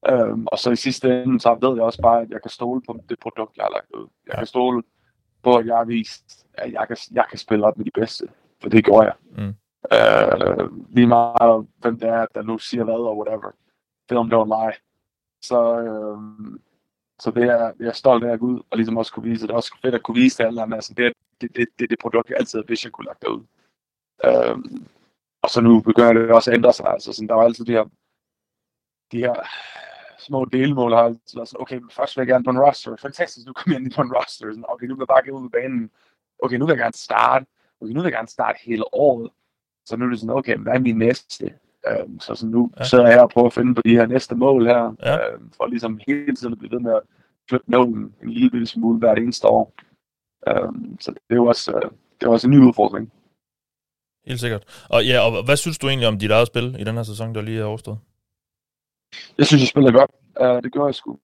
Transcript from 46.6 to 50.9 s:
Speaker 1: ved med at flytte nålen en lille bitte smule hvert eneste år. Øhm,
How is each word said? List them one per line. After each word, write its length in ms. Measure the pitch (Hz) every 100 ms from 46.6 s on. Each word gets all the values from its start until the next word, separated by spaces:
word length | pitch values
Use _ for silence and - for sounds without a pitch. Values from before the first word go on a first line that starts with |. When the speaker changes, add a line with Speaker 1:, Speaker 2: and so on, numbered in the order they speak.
| -
Speaker 1:
ved 80 | 120
med 140 | 120
at 80 | 110 - _ _ _ _
flytte 220 | 127 -
nålen 440 | 120 123 110 104 104
en 80 | 113
lille 200 | 117 127
bitte 160 | 120 113
smule 320 | 113 113 113
hvert 200 | 113 107
eneste 280 | 117 - 110
år. 260 | 113 110 _ _ _ _ _ _ _ -
Øhm, 480 | - - - -